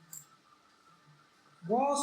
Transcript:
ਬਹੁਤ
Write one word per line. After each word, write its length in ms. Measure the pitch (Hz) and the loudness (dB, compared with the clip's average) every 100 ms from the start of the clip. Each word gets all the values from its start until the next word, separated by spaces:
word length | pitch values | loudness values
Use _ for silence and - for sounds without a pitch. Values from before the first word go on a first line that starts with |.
| - - - - _ - _ _ - - - - _ _ - - | -20 -20 -20 -20 _ -20 _ _ -20 -20 -20 -20 _ _ -20 -12
ਬਹੁਤ 360 | 170 233 285 285 | -2 0 2 0